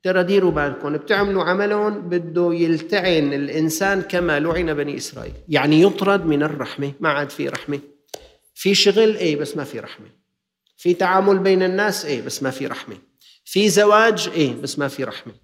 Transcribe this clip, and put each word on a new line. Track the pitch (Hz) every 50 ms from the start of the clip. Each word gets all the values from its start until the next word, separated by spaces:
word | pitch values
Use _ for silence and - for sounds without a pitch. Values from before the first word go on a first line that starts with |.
ترى | _ 185 185 185 180
ديروا | 175 202 196 185 175
بالكم، | 156 151 147 143 131 - - 143 147
بتعملوا | 151 151 - 220 196 202 202 196 190
عملهم | 165 165 185 190 202 208 208 208 208 214 208 202 180 175
بده | 175 175 170 160 156 175 175 175 170
يلتعن | 165 170 165 165 156 160 - 208 202 180 185 175 160 147 139
الإنسان | 139 139 143 139 - 156 156 160 156 - 196 196 196 190
كما | 180 - - 175 175 170 151 143
لعن | 151 165 165 175 180 160 151
بني | 147 143 147 143
إسرائيل، | - - - - 123 117 - - - - -
يعني | 151 139 131 147 151 156
يطرد | 175 202 - - 190 196 196 202 165
من | 165 151 143
الرحمة، | 151 156 147 135 123 - - - 143 143 139 -
ما | 156 156
عاد | 143 143 147 139
في | - - 143 139
رحمة. | 131 - - - 143 143 - - _ _ _ _ - - - - _ _ _ _ _
في | - - 190 202
شغل، | - - 202 190 214 226 220 214
إيه، | 190 185 165 151
بس | 143 151 139 143
ما | 151 139
في | - - 113
رحمة. | 98 - - - 104 104 _ _ _ _ _ _ _ _ _ _ _ _ _
في | _ - 175 180
تعامل | - 196 180 185 190 196 202 196 190
بين | 180 196 190 185
الناس، | 185 185 185 190 208 214 180 - -
إيه، | 147 139 117
بس | 104 113 - -
ما | 139 135
في | 127 - 139
رحمة. | 127 - - - - 104 92 _ _ _ _ _ _ _ _ _
في | - - 190 208 214
زواج، | 170 202 208 208 208 214 220 226 220 180 - - -
إيه، | 165 151 131 120
بس | 117 - 139 - 147
ما | 143 135
في | - - 135
رحمة. | 120 - - - 117 104 _